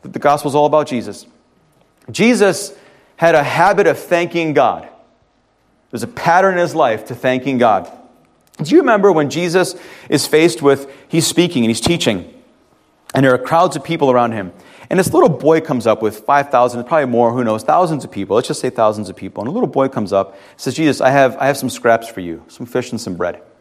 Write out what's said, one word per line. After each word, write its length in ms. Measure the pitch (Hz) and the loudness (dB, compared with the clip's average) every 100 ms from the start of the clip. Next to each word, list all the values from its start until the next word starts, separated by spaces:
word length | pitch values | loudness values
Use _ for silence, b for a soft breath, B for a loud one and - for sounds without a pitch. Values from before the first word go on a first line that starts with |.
The, 60 | - | -12
the 100 | 131 | -2
gospel's 360 | 143 147 147 | 0 0 0
all 120 | 139 147 | 0 2
about 200 | 151 147 | 2 0
Jesus. 400 | 127 101 98 - _ _ _ _ _ _ _ - | -6 -8 -14 -20 _ _ _ _ _ _ _ -14
Jesus 640 | - 226 247 202 - - b b b b b | 0 2 4 2 0 -8 b b b b b
had 180 | 165 | 2
a 80 | 156 | 4
habit 440 | 139 127 185 202 202 | 2 2 2 4 2
of 120 | - | 0
thanking 540 | - 175 175 170 160 | -2 -2 -2 -2 0
God. 360 | 147 120 85 82 - _ _ _ _ _ _ _ _ _ | 2 2 0 -10 -20 _ _ _ _ _ _ _ _ _
There's 120 | 120 | -12
a 60 | 117 | -10
pattern 460 | - 165 170 190 | -4 2 4 4
in 60 | 180 | 2
his 140 | 170 | -2
life 320 | 151 135 110 - | 0 0 0 -8
to 80 | |
thanking 440 | 123 135 127 127 131 | -4 -2 -2 -2 0
God. 320 | 117 98 82 - - _ _ _ _ _ | 2 2 -2 -18 -20 _ _ _ _ _
Do 120 | 156 | 2
you 60 | 302 | 2
remember 320 | 277 214 196 | 4 4 4
when 180 | 160 147 | 4 0
Jesus 440 | 147 175 175 180 - B B B | -2 -2 0 0 -6 B B B
is 180 | 143 - | -2 2
faced 360 | 151 165 165 | 2 2 2
with, 280 | 143 139 - B B | 2 2 -2 B B
he's 180 | 165 151 | -2 -2
speaking 380 | - 170 147 | 0 0 0
and 60 | 113 | 0
he's 100 | 110 | 0
teaching, 520 | - 170 - 98 80 - _ _ _ _ _ _ _ | 0 0 -2 -4 -8 -20 _ _ _ _ _ _ _
and 100 | - | 0
there 100 | 135 | 2
are 40 | 123 | 2
crowds 380 | 123 165 180 156 | 2 0 0 -2
of 80 | |
people 260 | - 165 139 | -8 -2 2
around 220 | 123 117 | 2 0
him, 200 | 113 92 - B B B | -4 -10 -14 B B B
and 80 | 180 | 0
this 140 | 185 | 2
little 160 | - 269 | 2 2
boy 320 | 156 147 160 | 2 2 2
comes 260 | 156 131 110 | 0 -2 0
up 160 | 107 | 0
with 180 | 110 104 | -2 -6
five 300 | - 143 143 | 0 0 2
thousand, 340 | 123 123 117 | 2 0 -2
probably 220 | 117 165 135 | -2 -2 0
more, 260 | 117 117 | 0 0
who 120 | 120 | 0
knows, 180 | 117 110 | -2 -4
thousands 420 | - 156 180 151 | 0 0 0 -2
of 60 | - | -8
people, 260 | - 95 101 | -10 -2 -2
let's 120 | - | -2
just 120 | 151 | -6
say 80 | 127 | -6
thousands 400 | 123 107 107 95 | 0 0 0 -10
of 80 | 90 | -12
people, 260 | 95 - | -14 -10
and 60 | 104 | -8
a 40 | |
little 160 | 202 196 | -4 -4
boy 200 | 131 135 | -2 -2
comes 240 | 131 101 | -2 -2
up 200 | 98 98 | -2 -2
and 280 | - - _ | -8 -20 _
says, 140 | - | -8
"Jesus, 260 | 123 156 127 | -2 -2 2
I 100 | 139 | 2
have, 260 | 139 135 - | 4 2 2
I 80 | 135 | -2
have 100 | 139 | -2
some 140 | 127 | -6
scraps 380 | - 120 113 - | -4 0 0 0
for 120 | - | -12
you, 220 | 87 80 - | -12 -12 -16
some 180 | - 120 | -18 -8
fish 240 | 123 120 | -8 -6
and 100 | 113 | -10
some 160 | - 87 | -10 -6
bread." 260 | 87 85 - _ | -6 -6 -18 _